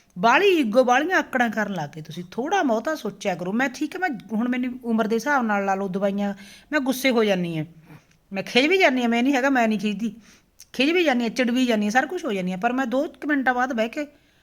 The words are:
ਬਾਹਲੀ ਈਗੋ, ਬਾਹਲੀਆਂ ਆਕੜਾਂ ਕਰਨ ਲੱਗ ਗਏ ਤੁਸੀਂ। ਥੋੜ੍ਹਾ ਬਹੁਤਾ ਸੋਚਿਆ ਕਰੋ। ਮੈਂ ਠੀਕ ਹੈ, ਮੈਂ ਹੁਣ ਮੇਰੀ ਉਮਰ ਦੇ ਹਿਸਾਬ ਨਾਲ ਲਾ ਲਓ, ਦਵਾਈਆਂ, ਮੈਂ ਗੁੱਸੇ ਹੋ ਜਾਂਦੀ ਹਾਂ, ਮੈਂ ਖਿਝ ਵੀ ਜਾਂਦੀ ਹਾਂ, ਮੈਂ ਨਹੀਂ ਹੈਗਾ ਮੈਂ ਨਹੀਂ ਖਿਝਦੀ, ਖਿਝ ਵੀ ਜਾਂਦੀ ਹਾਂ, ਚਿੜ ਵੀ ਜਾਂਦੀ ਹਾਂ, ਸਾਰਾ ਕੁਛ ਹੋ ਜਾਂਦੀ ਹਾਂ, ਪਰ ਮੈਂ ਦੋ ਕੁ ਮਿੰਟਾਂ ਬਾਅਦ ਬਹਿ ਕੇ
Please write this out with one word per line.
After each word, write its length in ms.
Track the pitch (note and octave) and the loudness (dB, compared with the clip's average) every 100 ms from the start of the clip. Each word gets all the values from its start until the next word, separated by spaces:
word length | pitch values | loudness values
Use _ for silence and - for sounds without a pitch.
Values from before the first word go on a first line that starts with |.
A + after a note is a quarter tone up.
| _ - | _ 0
ਬਾਹਲੀ 280 | A3 C4+ G4 | 4 4 6
ਈਗੋ, 380 | E4+ A#3+ A3+ | 4 4 4
ਬਾਹਲੀਆਂ 340 | B3 B3 D#4 F#4 | 4 4 2 0
ਆਕੜਾਂ 320 | - C4 A#3+ | 0 0 0
ਕਰਨ 240 | G#3 G3+ | -2 -4
ਲੱਗ 160 | F#3 D3 | -4 -8
ਗਏ 120 | D#3 | -10
ਤੁਸੀਂ। 220 | D#3 D#3 F3+ | -14 -12 -12
ਥੋੜ੍ਹਾ 320 | - C#4+ G4 | -6 -2 0
ਬਹੁਤਾ 320 | D#4 A3+ D#4 D#4 | 2 0 -2 -4
ਸੋਚਿਆ 400 | G#3 - G3+ E3 | -6 -6 -4 -4
ਕਰੋ। 160 | F3+ | -2
ਮੈਂ 180 | A3 C4+ | -2 -2
ਠੀਕ 260 | B3+ D4+ F4+ | -2 -6 -4
ਹੈ, 40 | |
ਮੈਂ 100 | F#4 A3 - | -4 -4 -6
ਹੁਣ 160 | G#3+ B3 | -2 -2
ਮੇਰੀ 300 | B3 B3+ A#3+ | -2 -4 -6
ਉਮਰ 240 | A#3 A3 A3 | -2 0 0
ਦੇ 80 | A3+ | 0
ਹਿਸਾਬ 300 | A3+ C#4+ A3+ | 0 0 2
ਨਾਲ 200 | G3+ G3 | 0 0
ਲਾ 100 | F#3+ | 0
ਲਓ, 120 | G3 | -2
ਦਵਾਈਆਂ, 460 | F#3 G3+ G3 G3+ G3 - - - | -2 -2 0 -2 -4 -12 -20 -4
ਮੈਂ 80 | D4+ | -2
ਗੁੱਸੇ 300 | C4 C4 C4+ | 0 0 2
ਹੋ 140 | A#3 | 2
ਜਾਂਦੀ 340 | G#3+ F#3 F3 D#3+ | 2 2 0 -4
ਹਾਂ, 80 | D3+ - - - _ _ - | -6 -10 -20 -20 _ _ -12
ਮੈਂ 100 | - | -10
ਖਿਝ 240 | - A#3+ D4 | -2 2 4
ਵੀ 100 | F#4+ | 4
ਜਾਂਦੀ 240 | E4+ B3+ | 4 2
ਹਾਂ, 80 | A#3+ | 0
ਮੈਂ 140 | A#3 | 2
ਨਹੀਂ 100 | B3+ | 2
ਹੈਗਾ 160 | C#4 C4+ | 2 2
ਮੈਂ 180 | C4+ A3+ | 2 2
ਨਹੀਂ 120 | G#3+ | 0
ਖਿਝਦੀ, 360 | G#3+ G3 A3+ - - - _ _ - | -2 -4 -6 -10 -20 -20 _ _ -10
ਖਿਝ 180 | - C4+ | -2 2
ਵੀ 120 | F4 | 2
ਜਾਂਦੀ 200 | D#4+ A#3+ | 2 2
ਹਾਂ, 60 | A#3 | 0
ਚਿੜ 220 | A#3 B3 | 0 0
ਵੀ 140 | B3 B3 | 2 2
ਜਾਂਦੀ 200 | A3 G#3 | 2 2
ਹਾਂ, 60 | |
ਸਾਰਾ 140 | B3 C#4+ | 0 0
ਕੁਛ 200 | F4+ E4 | -4 -4
ਹੋ 80 | |
ਜਾਂਦੀ 180 | G3 F3+ | -4 -4
ਹਾਂ, 60 | F#3 | -2
ਪਰ 160 | A#3 | -2
ਮੈਂ 120 | B3 C4 | -2 -2
ਦੋ 220 | B3+ D#4+ | -2 -2
ਕੁ 200 | - C#4+ | -4 -2
ਮਿੰਟਾਂ 260 | C#4+ C4 | 0 0
ਬਾਅਦ 200 | B3 B3+ | 0 0
ਬਹਿ 160 | A#3+ A3+ | -2 -4
ਕੇ 180 | D4+ D4 - _ _ | -4 -10 -10 _ _